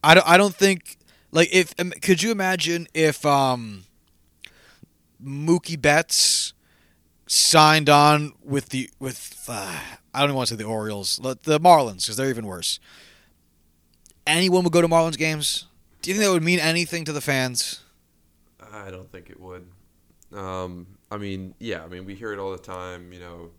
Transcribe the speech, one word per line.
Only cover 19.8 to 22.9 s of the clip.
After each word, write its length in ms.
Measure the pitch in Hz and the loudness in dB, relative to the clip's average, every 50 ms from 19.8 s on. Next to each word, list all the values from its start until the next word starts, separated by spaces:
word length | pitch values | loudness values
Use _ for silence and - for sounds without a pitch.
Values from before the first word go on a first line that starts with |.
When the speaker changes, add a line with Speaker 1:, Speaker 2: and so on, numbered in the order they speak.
| _ _ _ _ _ _ _ _ _ _ | _ _ _ _ _ _ _ _ _ _
Speaker 2:
Um, 560 | - 101 95 92 92 92 92 90 90 87 87 90 101 _ _ _ | -16 -14 -10 -10 -8 -8 -8 -10 -12 -14 -18 -20 -20 _ _ _
I 60 | 104 | -12
mean, 380 | 104 101 101 95 95 95 92 - _ | -10 -10 -8 -10 -10 -12 -14 -16 _
yeah, 240 | 117 113 95 80 80 | -12 -10 -10 -10 -12
I 40 | |
mean, 180 | 85 90 90 95 | -14 -16 -16 -14
we 100 | 95 98 | -16 -16
hear 160 | 92 117 110 104 | -12 -12 -10 -10
it 60 | 98 | -8
all 120 | 98 98 | -8 -10
the 60 | 95 | -10
time, 540 | 87 - - 92 90 90 92 | -12 -14 -14 -14 -12 -12 -14